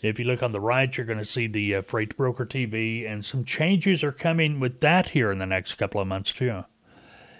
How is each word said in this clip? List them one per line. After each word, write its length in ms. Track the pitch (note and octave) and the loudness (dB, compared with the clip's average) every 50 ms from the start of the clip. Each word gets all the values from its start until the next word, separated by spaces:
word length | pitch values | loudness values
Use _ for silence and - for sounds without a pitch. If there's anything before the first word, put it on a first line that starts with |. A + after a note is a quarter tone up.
| - | 0
If 160 | A2+ A2 A#2 | 0 0 0
you 80 | A#2+ | 0
look 160 | A#2+ B2+ A#2+ B2+ | 0 0 0 0
on 100 | A#2+ G#2+ | -2 -2
the 80 | G2+ | 0
right, 340 | G2+ A2+ A#2+ C3 C3+ C3 C3 | 0 2 4 4 2 2 0
you're 120 | - B2 | -4 -4
gonna 180 | A2+ A2+ G#2+ G#2 | -4 -4 -4 -4
see 220 | G#2 - B2+ A#2+ | -4 -2 -2 -2
the, 300 | A2+ G#2 G#2+ G#2+ G2+ G2+ | -2 0 0 0 2 0
uh, 40 | G2 | 0
Freight 340 | F#2+ - - A2+ A2 G#2+ - | -2 -2 -2 -2 -2 -2 -2
Broker 300 | - C#3 B2+ A#2+ - B2 | -2 0 0 0 -2 -6
T 220 | A2 - C3+ B2+ | -4 -2 -4 -2
V, 400 | A2 G#2+ A2 A2+ A2+ A2+ A2+ A2+ | -2 -2 -2 -2 -2 -2 -4 -6
and 180 | G#2+ G#2+ G#2 G#2 | -6 -6 -6 -8
some 180 | - - C3 A#2+ | -4 -4 -4 -4
changes 600 | - - - D3+ E3+ G3 F#3 - G3 F#3+ D#3 - | -4 -2 0 2 4 4 4 4 4 2 4 2
are 80 | D3 C3+ | -2 -4
coming 480 | - - E3+ E3 E3 D#3+ D3+ D3+ C#3 | -2 -2 0 2 2 2 2 2 0
with 200 | C3 B2 B2+ - | 0 -2 0 2
that 300 | - D3 E3+ F#3 F3+ - | 4 6 6 6 4 4
here 220 | - D3 A#2+ G#2+ G2 | 2 2 2 2 2
in 60 | F#2+ | 0
the 80 | F#2+ | -2
next 300 | F#2 F#2+ F#2 F2+ - - | -2 -2 -2 -2 -4 -4
couple 220 | - A2 G2 - G#2 | -4 -4 -2 0 -2
of 80 | G2 | -2
months, 240 | F#2+ F#2+ G2 G2 - | 0 -2 -4 -4 -4
too. 360 | - - C3 B2+ A2 F#2+ F2+ _ _ _ _ _ - - - - - - - - - - | -4 -2 -2 -2 -2 -4 -8 _ _ _ _ _ -20 -20 -20 -20 -20 -20 -20 -20 -20 -20